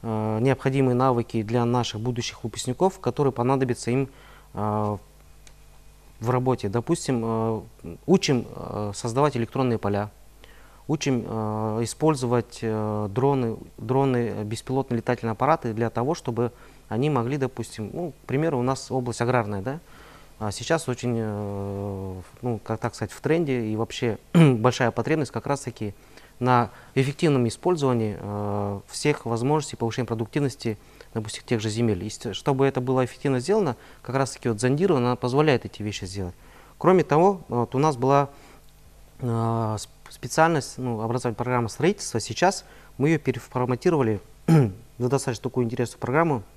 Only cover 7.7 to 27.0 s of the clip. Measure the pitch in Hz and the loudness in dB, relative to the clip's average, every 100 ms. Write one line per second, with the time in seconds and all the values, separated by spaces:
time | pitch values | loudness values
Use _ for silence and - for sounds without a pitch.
7.7 | - - 85 - 185 - 127 - - 87 | -16 -16 -12 2 2 4 0 0 -10 -8
8.7 | 101 104 101 120 117 147 123 113 135 127 | -6 -6 -4 -2 2 2 2 -2 0 0
9.7 | 110 101 101 104 - - - - - - | 0 0 -2 -2 -10 -20 -20 -20 -20 -20
10.7 | - - 151 147 127 117 110 107 107 110 | -20 -4 -2 0 0 -2 -4 -2 -2 -2
11.7 | 110 117 - 156 147 123 120 - - 113 | -2 -4 0 2 2 2 0 0 -6 -2
12.7 | 110 107 107 104 104 135 139 117 107 - | -2 -2 -2 -2 2 2 2 0 -4 -12
13.7 | - 110 131 139 123 117 101 107 113 - | -14 0 2 2 2 0 -4 -6 -6 -4
14.7 | 131 127 120 - 123 117 107 131 160 120 | -4 0 -2 0 -2 -2 0 2 2 0
15.7 | 107 113 113 127 170 - 113 120 - - | -2 -2 0 -2 -2 -4 -2 -2 -4 -20
16.7 | - - 110 147 139 117 143 131 - 117 | -20 -8 -2 0 0 0 -2 -4 -6 -10
17.7 | - 104 - 170 - - 139 160 139 123 | -8 -8 -6 -8 -10 -4 -2 0 0 0
18.7 | 135 - 131 123 113 120 127 104 101 101 | -2 -4 -4 -4 -2 2 2 0 -4 -4
19.7 | 135 - - - - - - 107 - 117 | -8 -12 -20 -20 -20 -20 -8 -6 -6 -2
20.7 | 160 - 123 123 117 110 104 104 101 98 | -2 0 -4 -2 -2 -2 -4 -6 -6 -6
21.7 | 98 101 98 95 92 87 - 123 110 - | -6 -6 -6 -8 -10 -14 -8 -4 -4 -4
22.7 | 110 120 - 107 - 139 160 160 127 110 | -4 -4 -6 -8 -6 0 0 2 -2 -2
23.7 | 110 113 - 123 107 - 170 156 120 117 | -2 -4 -2 -2 -2 2 6 6 6 4
24.7 | - 120 113 120 160 139 - - 143 - | 4 0 0 0 0 -2 -6 -4 -4 -6
25.7 | - 107 - - - - - 123 123 113 | -8 -8 -8 -20 -20 -20 -2 4 4 2
26.7 | - - - | -6 -4 -2